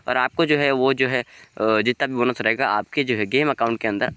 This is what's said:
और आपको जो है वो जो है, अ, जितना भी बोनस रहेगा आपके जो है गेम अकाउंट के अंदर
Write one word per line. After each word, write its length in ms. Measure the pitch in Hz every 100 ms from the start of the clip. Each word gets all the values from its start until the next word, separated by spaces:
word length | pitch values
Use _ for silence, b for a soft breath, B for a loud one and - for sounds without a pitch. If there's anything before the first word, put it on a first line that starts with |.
| -
और 100 | 127
आपको 280 | 127 - 156
जो 120 | 147
है 140 | 143
वो 200 | 135 131 131
जो 120 | 131
है, 140 | 127
अ, 600 | - - - - 110 110
जितना 260 | 110 123 139
भी 80 | 127
बोनस 260 | 123 120
रहेगा 280 | 110 113 123
आपके 340 | 104 - 147
जो 120 | 131 110
है 100 | 101
गेम 220 | 127 151
अकाउंट 280 | 123 117 113
के 60 | 110
अंदर 240 | 101 123